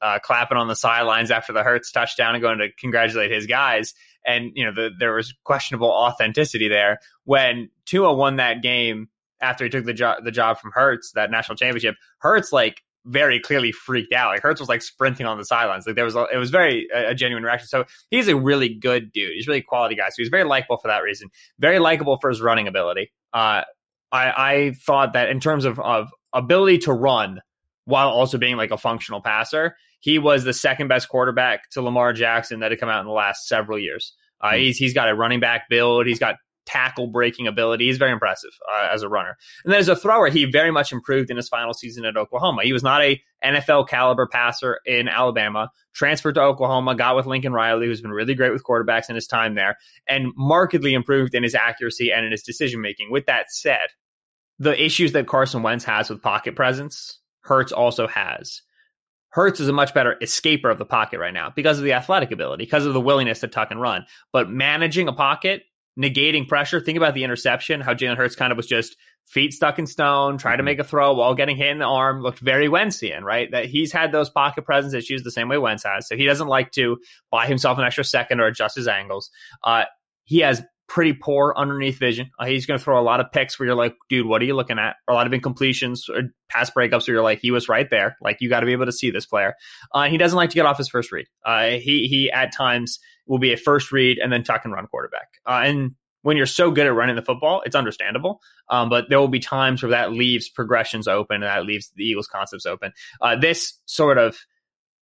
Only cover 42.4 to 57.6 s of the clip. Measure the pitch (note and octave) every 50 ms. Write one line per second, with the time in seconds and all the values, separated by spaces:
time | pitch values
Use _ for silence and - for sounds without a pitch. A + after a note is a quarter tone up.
42.4 | F3+ F#3 D3 G#2+ G2+ B2 C3+ B2 B2+ C3 C3+ D3 D3 C#3 C#3 C3+ _ _ _ _
43.4 | - C3+ C#3+ C#3+ C#3 - D3+ C#3+ C#3 - - B2 B2+ B2+ B2+ A#2+ B2+ A#2+ - B2
44.4 | A#2+ A#2+ A#2 - - B2+ A2 - - - B2+ A#2+ A#2+ B2 E2 A#2 B2+ B2+ A#2 A2+
45.4 | G#2+ G#2+ G#2 G#2+ A2 A#2 - _ _ _ - - C#3+ C#3+ D#3 D3+ - D#3 C#3 D#3
46.4 | C#3 C#3+ C3 C3+ C3 B2+ C3 B2+ B2+ C3 B2+ A#2 A#2+ B2 B2+ C3 B2 C3 C3 C3
47.4 | B2+ C3+ B2 A#2 A2+ A2+ A2+ A2+ A#2 A#2 A#2 G#2+ A#2 G#2+ G#2 G#2 A2 B2 C#3 B2+
48.4 | C3 B2+ A2 C3 - - B2 A#2 A2+ A2+ A#2 A2+ A2+ - A#2+ A2+ - - - A#2
49.4 | A2+ A2 G#2+ G#2 F#2+ G2 G#2 - _ _ _ _ _ - C3+ C#3 C3 B2 - C3+
50.4 | C3+ C#3 D#3 F3 F#3 E3 - D#3+ C3 C#3+ C3 B2+ A#2+ - C#3 C3+ C3 B2 B2 B2
51.4 | A#2+ A#2 B2 A#2 A2 A#2+ A#2 - B2 A#2 - - B2 A#2+ F#2+ A#2 A2+ A2 A2 G#2+
52.4 | - - A#2 - D#3 B2+ A#2+ A#2 G#2+ G2+ G2+ - G#2+ G#2 B2 C#3+ C#3 - B2+ A#2
53.4 | - - - - - D3+ C3+ G#2+ F2 - - _ _ _ _ _ _ _ _ _
54.4 | _ _ _ - C#3 D3+ C#3+ A#2+ D3 D#3 - - F3 D3 - D3+ B2+ - - C3
55.4 | C3 C3 - B2 A2+ A2 A#2 A#2 - - A2 G#2+ G#2+ - A2 G2+ - A2 G2+ G#2+
56.4 | - - - - C3+ B2+ B2+ C3+ C#3+ D3+ - - - - - - _ _ _ _
57.4 | _ - C#3 C3